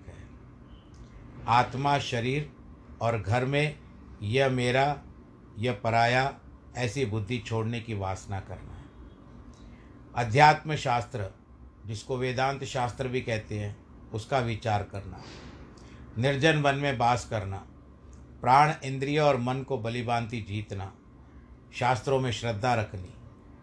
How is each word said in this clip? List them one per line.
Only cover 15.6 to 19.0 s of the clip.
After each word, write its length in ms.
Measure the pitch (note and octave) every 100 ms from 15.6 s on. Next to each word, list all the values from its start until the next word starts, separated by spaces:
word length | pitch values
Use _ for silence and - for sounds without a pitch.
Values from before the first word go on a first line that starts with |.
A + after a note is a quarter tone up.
| - - - - - A2
निर्जन 440 | C3+ C#3 D#3+ D3+
वन 120 | C#3+
में 240 | C#3 C#3+ B2
वास 300 | A#2+ A#2+ -
करना, 380 | A2 F#2+ G2 - - - - - - - -
प्राण, 320 | A#2+ C3+ D3+ D#3
इंद्रिय 340 | C3 C3+